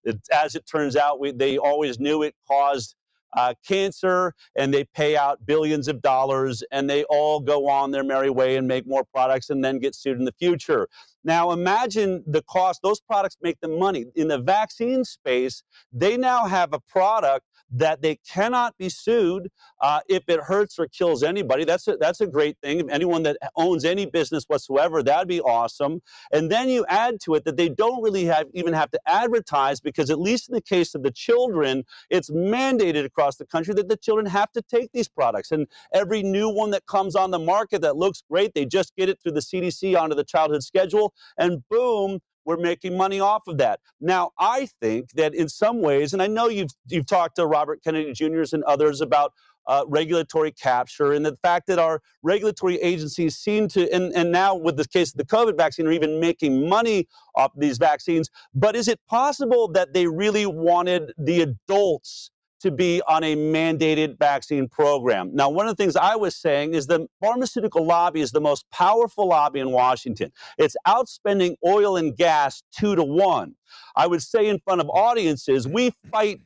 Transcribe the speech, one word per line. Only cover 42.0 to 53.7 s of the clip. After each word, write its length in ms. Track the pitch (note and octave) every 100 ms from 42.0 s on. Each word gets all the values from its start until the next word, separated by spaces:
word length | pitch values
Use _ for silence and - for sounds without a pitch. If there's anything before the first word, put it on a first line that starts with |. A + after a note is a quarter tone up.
| G3 F#3+ _ _
we're 120 | D#3+ E3+
making 400 | E3+ F3 F#3+ F3+
money 240 | F#3+ G3
off 260 | G3 G#3+ -
of 120 | D3+
that. 200 | A#2+ G2 _ _
Now, 320 | D#3+ F#3 F3 -
I 300 | B3+ B3+ C4+ _
think 320 | A2+ A2+ B2+
that 200 | C3+ D#3
in 160 | D3 D#3
some 320 | - G#3+ A#3+
ways, 320 | D#3+ C#3 D3
and 80 | F#3+
I 60 | G3
know 220 | A3 A#3
you've, 240 | G#3 E3 - B2
you've 180 | D#3+ C3+
talked 300 | F#3 E3 -
to 100 | E3
Robert 380 | D3+ D3+ D#3
Kennedy 280 | D#3+ D#3+ D3+
Juniors 400 | B2 D#3 D#3+ D#3
and 120 | D#3+
others 360 | C#3+ C#3 D3+ C#3
about, 320 | D3 D3 D3 _ _ _ -
uh, 160 | C#3 D3
regulatory 640 | D3 D#3+ E3+ D#3 D#3+ D#3
capture, 600 | - C3+ B2 B2 - C#3+
and 120 | D3
the 120 | D3+ C3
fact 280 | F3 F3 -
that 100 | F3
our 220 | E3 D#3 _ _
regulatory 560 | D#3 G3+ G#3+ G3 F#3 F3+
agencies 560 | F3 F3 D3+ - E3 -
seem 320 | - G#3+
to, 200 | G#3